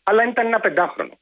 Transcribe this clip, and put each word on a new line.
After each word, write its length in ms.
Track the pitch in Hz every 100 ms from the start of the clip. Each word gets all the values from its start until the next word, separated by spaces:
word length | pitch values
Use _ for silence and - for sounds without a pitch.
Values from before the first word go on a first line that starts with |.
αλλά 180 | - 214
αν 80 | 233
ήταν 160 | 240 226
ένα 140 | 226
πεντάχρονο 600 | 208 165 175 - - -